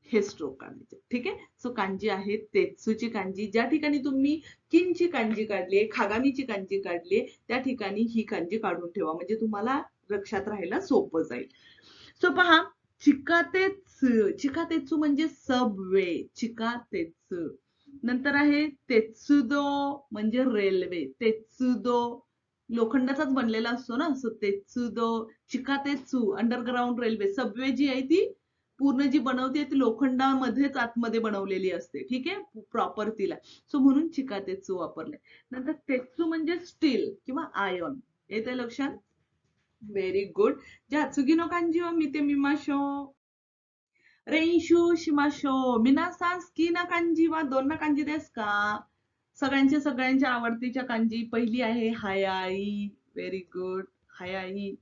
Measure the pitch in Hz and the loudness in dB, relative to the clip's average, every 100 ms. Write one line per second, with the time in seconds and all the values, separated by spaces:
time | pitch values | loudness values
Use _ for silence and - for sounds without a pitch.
0 | - 220 196 - 143 - - - - - | 0 -2 -2 -6 -10 -10 -18 -18 -20 -20
1 | _ 240 392 453 - _ 247 240 190 190 | _ -6 -6 -10 -16 _ -10 -6 -4 -4
2 | 214 196 202 220 - 196 175 - - 220 | -4 -4 -4 -6 0 0 0 -2 -4 -2
3 | 233 220 190 190 214 220 262 302 294 294 | -2 -4 -6 -6 -2 0 2 0 2 0
4 | 269 269 277 311 - - _ 330 359 339 | 0 2 2 0 -6 -20 _ 4 4 2
5 | 349 247 220 220 214 190 180 196 214 247 | 0 2 0 0 -2 -2 2 2 2 0
6 | 208 214 277 262 240 202 190 196 190 175 | 0 2 0 0 -6 -6 -4 -4 -2 -2
7 | 175 208 - - - 247 254 233 196 202 | 2 2 2 -12 -4 -2 -2 -4 -4 0
8 | 226 226 202 196 170 220 208 170 175 202 | 0 0 0 -4 -2 -2 -2 -4 -6 -4
9 | 160 165 180 220 220 202 226 277 285 _ | -2 -2 -4 -2 0 -2 -2 -2 -4 _
10 | _ 202 - 196 196 208 180 269 - 247 | _ -6 -4 -6 -4 -6 -4 -4 2 2
11 | - 160 - 123 - _ - - - - | 2 -2 -2 -6 -10 _ -20 -20 -20 -20
12 | - _ 359 311 349 330 392 _ _ _ | -20 _ 2 4 6 6 4 _ _ _
13 | 294 - - 339 - 370 381 392 _ - | 4 4 2 0 2 0 0 -2 _ -2
14 | 254 226 196 - 277 311 330 330 269 320 | 2 4 2 0 -4 -2 -2 -4 0 0
15 | 302 277 311 - - 247 240 190 185 190 | 2 2 0 -4 -2 2 2 -2 2 2
16 | 180 170 - - 226 - 226 240 - 190 | 2 -2 -6 -6 -6 -2 -4 -4 -6 -6
17 | 165 _ _ 180 160 - _ _ - - | -6 _ _ -8 -6 -10 _ _ -20 -6
18 | 233 247 277 285 294 285 302 - - 226 | -2 0 0 4 4 4 0 -6 2 2
19 | 220 - - 285 226 285 285 285 285 294 | 2 -10 2 2 4 0 0 0 -2 -6
20 | _ 214 220 247 254 214 196 185 175 175 | _ -4 0 2 2 2 2 2 -2 -4
21 | 135 - 226 220 - _ 254 233 240 240 | -6 0 0 0 -6 _ 0 2 2 0
22 | 240 240 _ _ _ _ - 226 226 269 | 0 -6 _ _ _ _ -6 0 2 2
23 | 254 277 294 262 233 220 233 247 - 247 | 2 0 0 2 2 0 -2 -4 -4 -2
24 | 330 277 233 - 202 196 - 247 240 226 | -2 -2 -4 -2 -2 -2 -6 -6 -4 -2
25 | 226 226 220 _ _ 240 262 277 277 285 | 0 -2 -6 _ _ -8 -2 -2 -2 -6
26 | - 254 208 - 226 247 240 247 247 240 | -4 -2 0 0 0 0 -2 -2 0 0
27 | 233 220 196 226 233 214 262 262 285 262 | -2 0 -2 -2 -4 -2 -2 0 0 0
28 | 269 339 - - _ _ _ _ 277 254 | 2 2 2 -4 _ _ _ _ 2 4
29 | 285 277 247 254 262 294 285 277 240 220 | 4 2 2 0 0 -2 0 2 2 2
30 | 269 254 277 262 254 233 277 269 233 233 | 0 4 2 2 0 2 0 0 -2 -2
31 | 226 226 214 196 196 185 185 170 - - | 0 0 0 -2 -2 -2 -2 -2 -6 -12
32 | 196 254 302 403 - 220 - 226 185 214 | -6 -4 -4 -8 -10 -18 -6 -2 -2 -2
33 | 214 220 190 - - - _ 285 269 269 | -4 -2 -4 -4 -12 -20 _ 6 6 6
34 | 330 - - 196 196 190 - 185 160 160 | 2 -4 -4 -6 -6 -8 -6 -6 -6 -8
35 | 160 - _ - _ 254 262 302 - 254 | -12 -12 _ -20 _ -10 -8 -8 -4 -4
36 | - - 330 330 311 349 - _ 311 226 | -4 -4 -2 -2 -2 -4 -8 _ 0 2
37 | - - - 262 - 190 196 180 160 135 | -2 -6 -8 -8 -6 -4 -4 -4 -6 -8
38 | _ _ _ 208 226 254 233 - 277 - | _ _ _ -6 -4 -6 -6 -6 -6 -6
39 | _ _ _ _ _ _ _ _ 208 196 | _ _ _ _ _ _ _ _ -8 -4
40 | 185 190 196 180 220 294 - - _ 294 | -2 -2 -2 2 2 2 -10 -20 _ -2
41 | 269 285 262 330 339 349 339 320 349 339 | 0 0 4 4 2 0 0 0 0 0
42 | 302 302 285 285 277 302 - 277 285 277 | 0 0 0 2 2 0 0 -2 -2 -4
43 | 277 _ _ _ _ _ _ _ _ _ | -10 _ _ _ _ _ _ _ _ _
44 | _ _ - 311 330 339 330 339 339 330 | _ _ -2 2 4 2 4 4 6 2
45 | - 285 294 285 285 262 254 233 233 294 | 2 2 2 0 0 2 2 4 6 4
46 | 349 339 349 359 330 - 339 339 349 349 | 2 -2 -2 -2 -8 -2 0 0 0 0
47 | 339 320 330 320 285 262 269 320 302 285 | 2 2 2 2 0 0 0 -2 0 0
48 | 294 302 - - 208 208 208 208 - _ | 0 -4 -6 -6 -2 0 0 -2 -10 _
49 | _ _ _ - 269 269 269 302 294 247 | _ _ _ -4 0 4 4 4 0 0
50 | 254 262 269 240 233 233 254 262 254 226 | 2 2 2 0 -2 -2 -4 -4 -4 0
51 | 226 226 220 226 240 240 220 240 226 220 | 0 0 -2 -2 0 0 0 0 0 -2
52 | 208 190 190 185 185 196 202 208 202 - | -2 0 0 0 -2 -4 -4 -4 -6 -10
53 | _ 180 185 185 180 185 185 185 190 _ | _ -10 -8 -8 -8 -8 -6 -6 -8 _
54 | _ - 180 190 185 202 196 196 | _ -14 -10 -8 -8 -8 -8 -10